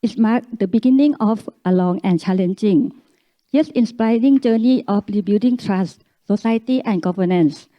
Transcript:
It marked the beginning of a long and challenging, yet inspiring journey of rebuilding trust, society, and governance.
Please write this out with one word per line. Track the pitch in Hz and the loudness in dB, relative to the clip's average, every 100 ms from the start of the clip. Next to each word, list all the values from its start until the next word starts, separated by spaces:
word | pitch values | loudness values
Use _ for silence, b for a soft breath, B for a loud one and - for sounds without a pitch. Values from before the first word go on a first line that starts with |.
It | 226 240 | -6 -2
marked | 220 233 - - | 0 0 -4 -6
the | 196 | -2
beginning | 226 254 262 294 285 | 0 2 4 2 2
of | 214 220 - _ | -2 -2 -8 _
a | 180 | -2
long | 185 180 180 | 0 0 -2
and | 190 175 | 0 -2
challenging, | - 185 180 190 214 170 - - _ _ _ _ _ | 0 -2 -2 -2 2 2 0 -8 _ _ _ _ _
yet | 269 302 | -2 0
inspiring | - 226 - 220 233 254 269 | -2 -2 -2 -2 2 2 2
journey | 247 226 233 254 - | 2 0 2 0 0
of | 202 - | -4 -2
rebuilding | 208 190 208 247 247 | -4 0 0 0 -2
trust, | - 190 180 - _ _ _ | -2 -2 -4 -8 _ _ _
society, | 202 226 226 226 254 | -2 0 -2 -2 -4
and | - 190 | -2 -2
governance. | 180 180 180 180 156 151 - | -2 -2 0 2 0 -2 -20